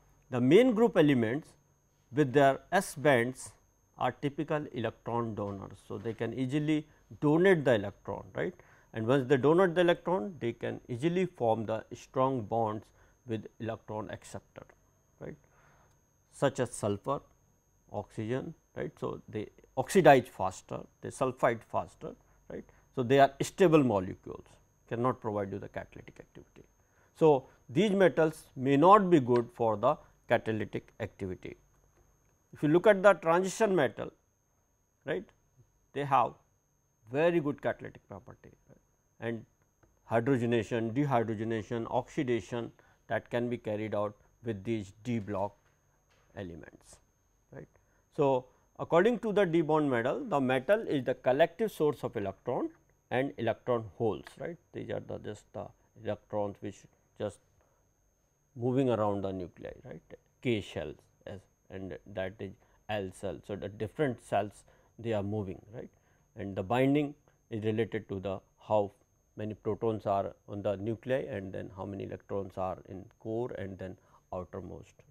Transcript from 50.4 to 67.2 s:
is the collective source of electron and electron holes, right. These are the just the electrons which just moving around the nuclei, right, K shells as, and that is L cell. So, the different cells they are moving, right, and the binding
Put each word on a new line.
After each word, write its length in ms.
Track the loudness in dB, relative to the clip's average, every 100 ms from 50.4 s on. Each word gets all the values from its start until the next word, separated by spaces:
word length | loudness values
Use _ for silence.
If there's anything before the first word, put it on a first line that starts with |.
| 2 2 2 0 0
is 160 | -4
the 100 | -2
collective 580 | -2 0 2 2 0 -4
source 320 | 0 -2 -2
of 120 | -6 -6
electron 540 | -6 -6 -4 -4 -4 -8 _ _ _
and 220 | -2 -2 -2
electron 480 | -4 -2 -2 -2 -4 -4
holes, 280 | -2 -2 -8 -12
right. 180 | -12 -12 _
These 160 | -12 -10
are 100 | -8
the 180 | -8 -10
just 260 | -10 -14 -14
the 120 | -14 -14 -16 _ -12
electrons 540 | -8 -8 _ -4 -4 -6
which 180 | -12 -12 -18 _ _ -8
just 220 | -8 -8 _ _ _ _ _ _ _ _ _ _ _ -6
moving 340 | -2 0 2
around 340 | 2 0 0
the 80 | -4
nuclei, 400 | -6 -10 -12 -16 -16
right, 180 | -16 -18 -18 -20 _ _
K 200 | -2 -2
shells 360 | -4 -8 -10 -12 _ _ -16
as, 120 | -16 -16 _ -16
and 260 | -12 -12 -14 -12
that 200 | -8 -8 -8
is 120 | -14 -14 _ _ -8
L 200 | -6 -6
cell. 240 | -8 -10 -10 -10
So, 100 | -10
the 140 | -10
different 500 | -8 -8 -4 -4 -4
cells 400 | -4 -2 -2 -8 -20 _ _ -12
they 160 | -4
are 100 | -2
moving, 380 | -2 -4 -6 -10 -16
right, 160 | -18 -18 _ _ _ _ -12
and 200 | -10 -6
the 80 |
binding 500 | -2 2 2 2 0 -6